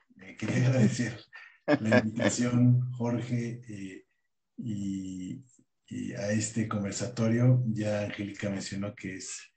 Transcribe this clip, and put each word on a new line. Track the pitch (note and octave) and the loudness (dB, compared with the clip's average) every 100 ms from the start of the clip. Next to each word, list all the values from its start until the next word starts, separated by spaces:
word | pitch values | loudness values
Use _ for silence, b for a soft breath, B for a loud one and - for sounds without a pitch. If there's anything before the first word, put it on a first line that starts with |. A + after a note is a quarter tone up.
| _ - | _ -20
eh, | - - | -20 -8
quería | A2 B2+ B2 | -2 2 4
agradecer | C3 G#2 - A#2+ - - B B B - | 6 4 4 -2 -4 -14 B B B 0
la | D3 G#2+ B2 | 2 4 4
invitación, | A2 A#2+ - - B2 B2 B2 B2 - | 4 2 0 2 2 6 6 6 2
Jorge, | - A#2 B2 B2+ B2 A#2 G#2+ - | -2 -2 -2 -2 -4 -4 -8 -12
eh, | G2+ G2 F#2 - _ _ _ _ - | -12 -12 -14 -20 _ _ _ _ -12
y, | A#2 G2+ G2 F#2+ F#2+ F#2 F#2 B2+ - _ _ _ - | -8 -6 -4 -4 -6 -8 -10 -10 -14 _ _ _ -14
y | G#2 G2 | -10 -8
a | - G#2 | -6 -2
este | A2 G#2+ - G#2 | -2 -2 -2 -2
conversatorio. | G#2 G2 - - - A2+ A#2 B2 B2+ A2 | -2 -4 -6 -6 -2 0 4 6 6 4
Ya | G2+ G#2+ G#2 | 0 0 0
Angélica | G#2 - G2+ - G2+ | -2 -4 -8 -6 -4
mencionó | G2 - G2 G2+ | -4 -6 -6 -8
que | - F#2 F#2+ | -8 -10 -10
es, | - - - | -10 -14 -16